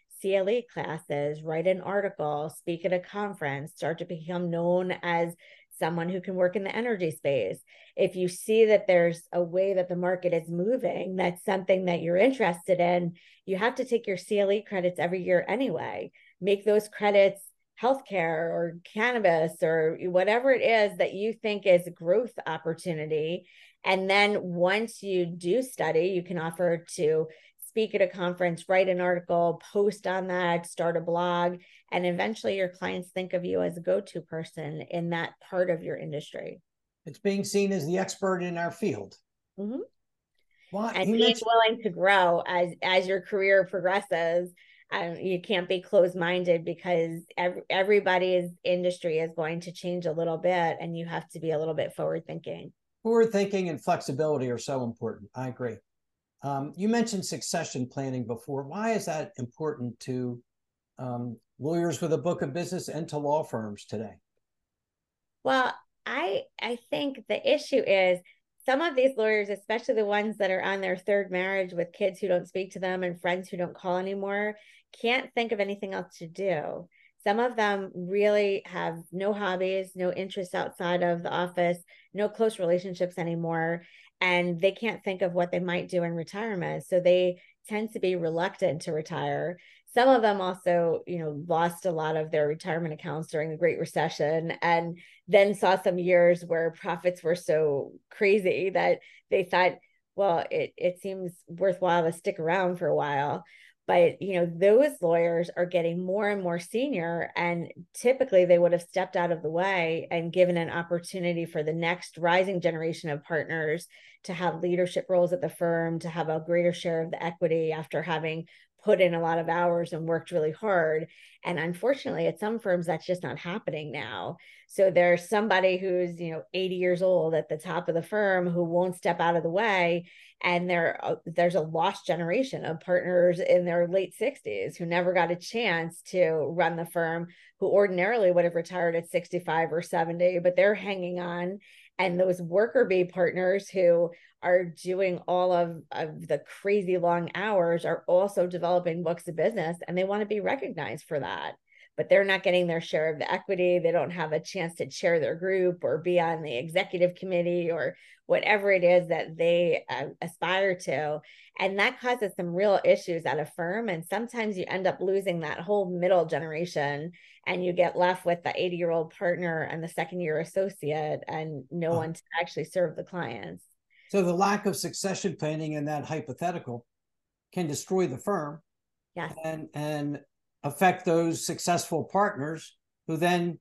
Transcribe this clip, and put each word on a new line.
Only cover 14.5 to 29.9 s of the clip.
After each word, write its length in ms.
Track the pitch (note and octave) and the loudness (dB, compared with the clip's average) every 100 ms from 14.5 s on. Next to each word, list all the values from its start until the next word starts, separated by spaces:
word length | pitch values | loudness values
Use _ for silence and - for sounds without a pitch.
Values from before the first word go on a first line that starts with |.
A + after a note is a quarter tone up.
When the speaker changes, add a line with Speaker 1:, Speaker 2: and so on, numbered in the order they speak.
Speaker 1:
E 140 | G#3 - | 2 -2
credits 320 | G3 F3+ F3+ | -2 -2 0
every 240 | E3+ F#3 | -2 -2
year 220 | F3+ F3 - | 2 2 2
anyway. 600 | G3+ C4 D#3+ A#2+ F#2+ F#2+ _ _ - | -2 -2 -2 -6 -8 -10 _ _ -6
Make 240 | F#3 G3+ | 0 0
those 240 | G#3 G#3 G#3 | 4 2 2
credits 520 | - G#3 G3+ G3 G3 - _ _ - | -2 4 6 6 2 -16 _ _ -2
healthcare 680 | A#3+ C4+ - F#3+ E3 D#3+ E3 | 0 0 -2 -2 0 0 -2
or 280 | E3+ E3+ E3+ | -2 -4 -6
cannabis 800 | - G#3 A#3 B3 F#3+ E3 D#3+ E3 | -10 -2 0 2 4 4 2 0
or 360 | E3 D#3+ D#3+ E3 | 2 2 2 0
whatever 500 | F#3 F3+ F#3+ A3+ C4 | 0 2 4 4 4
it 80 | B3 | 4
is 380 | G3 A3+ G#3 F3 | 4 4 4 2
that 160 | E3+ | -2
you 180 | F#3+ G#3+ | 0 -4
think 320 | A3 A3 G#3 | -4 -4 0
is 220 | G3 F3 F3 | 6 6 4
a 40 | |
growth 480 | E3+ E3 G3+ B3 - - | -6 2 2 2 -6 -6
opportunity. 1000 | D#3+ E3 E3 F3+ D#3 D3+ D#3 D#3 F3 - - - _ - | -6 -6 -6 -4 -6 -2 -2 -2 -6 -10 -20 -20 _ -2
And 220 | F#3+ F#3+ | 0 2
then 340 | G3 G#3 G#3 | 4 4 0
once 600 | F3+ F3 F3 G3+ A3+ - | -2 0 2 2 -2 -8
you 220 | G3+ F#3 | -4 -2
do 380 | F3 F3 F3 A3+ | -2 -4 0 0
study, 460 | C4 - D#3+ D#3 F3+ | -2 -4 0 2 2
you 140 | F#3 | -2
can 160 | F3 F3 | -4 -6
offer 460 | E3 D#3+ F3 E3+ E3+ - | -6 -2 0 0 -4 -2
to 320 | D3 D#3+ D#3+ - _ _ - | 0 0 -2 -8 _ _ -8
speak 260 | - A3 | -2 0
at 80 | G#3 | 2
a 40 | F#3 | 0
conference, 640 | F#3 F3 F3+ F3+ E3 - | 0 -4 0 -2 -2 0
write 220 | F#3 F#3+ | 2 2
an 100 | F3+ | 2
article, 640 | F3+ F3 F3 E3+ E3+ E3 - | 0 0 0 2 2 0 -4
post 340 | G#3 G3+ | 0 0